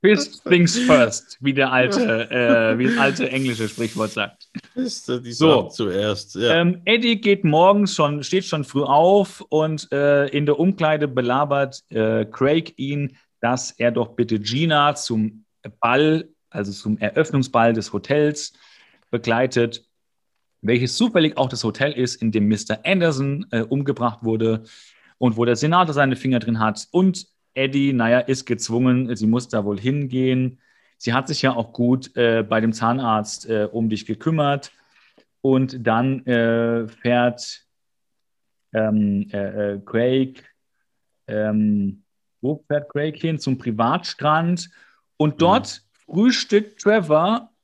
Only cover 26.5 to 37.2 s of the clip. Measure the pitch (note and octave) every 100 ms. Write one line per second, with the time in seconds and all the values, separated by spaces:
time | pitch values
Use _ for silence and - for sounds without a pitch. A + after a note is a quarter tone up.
26.5 | A2+ A2 G#2+ - F3 F#3+ F3 - _ _
27.5 | C3 C3+ C#3 C#3 B2+ A2+ B2 B2 C3 -
28.5 | A2+ - A2+ B2+ B2+ B2+ A2+ G#2+ A#2+ A#2+
29.5 | A2 G2+ G2+ A#2 C#3+ C#3 B2+ B2+ B2+ B2+
30.5 | B2+ _ _ _ _ - B2 C3+ D3+ C3
31.5 | A#2+ A2+ - A#2+ B2+ C3 - A#2 A2+ G#2+
32.5 | A2 A2+ A2 A2+ B2+ A#2+ G#2+ G#2 - -
33.5 | A2 G#2 A2+ A2+ G#2 - A2 D#3+ D#3+ C#3+
34.5 | C#3+ - _ _ _ _ _ _ _ C3+
35.5 | C3 C3 C3 A2+ A2+ B2+ C3+ C3 A#2+ A#2
36.5 | A#2 A#2 A#2 A2 - A#2+ A#2+